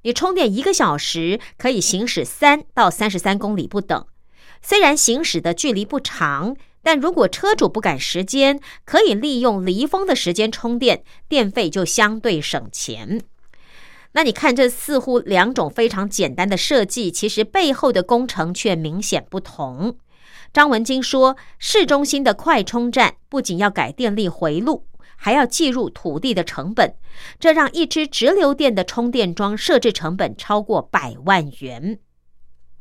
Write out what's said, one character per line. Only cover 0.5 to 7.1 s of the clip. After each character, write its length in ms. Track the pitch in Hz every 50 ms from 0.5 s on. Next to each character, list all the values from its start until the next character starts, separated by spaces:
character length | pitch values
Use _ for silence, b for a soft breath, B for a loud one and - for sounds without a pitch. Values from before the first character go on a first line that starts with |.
| 190
一 80 | 233
个 140 | 277 381 359
小 240 | - 262 180 147 143
时 400 | - - - 165 165 170 196 226 B B B
可 140 | B - 254
以 100 | 262 196
行 240 | - - - 185 233
驶 200 | 240 - 233 240
三 400 | - - - 294 285 285 302 - - -
到 160 | - 220 180
三 180 | - - 214 214
十 80 | 196
三 220 | 185 - 196 196 202
公 180 | 208 202 214
里 120 | 185 127 -
不 120 | - 202
等。 240 | 190 - 165 - - - - - - b b b b b b b
虽 200 | b - 392 415
然 160 | 370 277 294
行 260 | 247 - - 233 277 -
驶 180 | - - 165
的 140 | - 170 175
距 180 | - - 285 214
离 120 | 190 208
不 160 | - 294 269
长， 560 | 269 - - - 165 147 143 139 170 226 277 b b b b b b
但 160 | 320 320 277
如 140 | 254 349